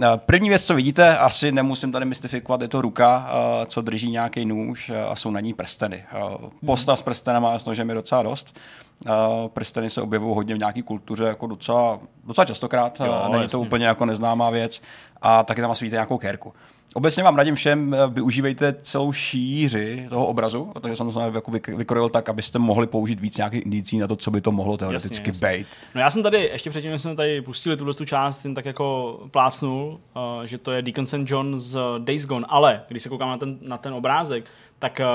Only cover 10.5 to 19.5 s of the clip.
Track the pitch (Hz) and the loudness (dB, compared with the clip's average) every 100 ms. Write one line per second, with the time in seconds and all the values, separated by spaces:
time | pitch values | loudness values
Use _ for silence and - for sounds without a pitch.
10.5 | 107 104 113 - 107 - 107 110 107 117 | -2 -2 -4 -8 -8 -6 -2 -2 -2 -8
11.5 | 101 - 120 120 104 101 _ 117 120 170 | -8 0 2 2 0 -10 _ -4 2 2
12.5 | 110 123 123 120 - 123 113 101 117 101 | 2 -2 0 0 0 -2 0 2 0 0
13.5 | 127 113 120 117 110 117 107 117 117 117 | -2 0 2 2 2 0 0 0 2 2
14.5 | 117 113 - - - - - 110 113 113 | 0 -2 -6 -16 -20 -20 0 6 6 6
15.5 | 117 117 113 113 113 110 123 101 98 - | 0 0 -2 -2 -2 -2 -2 -4 -6 -10
16.5 | - - _ _ 123 151 165 185 143 147 | -20 -20 _ _ 0 2 6 6 6 4
17.5 | 143 151 147 143 135 135 123 127 123 135 | 2 2 2 2 2 2 2 0 2 0
18.5 | 123 143 139 - 139 143 139 - 131 127 | 2 0 -2 -4 -2 -2 -2 -2 -2 -2